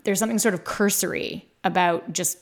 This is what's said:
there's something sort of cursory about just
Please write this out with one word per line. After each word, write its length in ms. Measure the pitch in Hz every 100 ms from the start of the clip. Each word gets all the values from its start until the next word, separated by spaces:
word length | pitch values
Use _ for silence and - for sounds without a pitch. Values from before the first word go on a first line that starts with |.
there's 160 | - 196
something 220 | 220 226
sort 140 | 226
of 100 | 175
cursory 840 | - - 202 - 175 - - - - _
about 500 | 185 180 175 170 -
just 260 | 160 180 -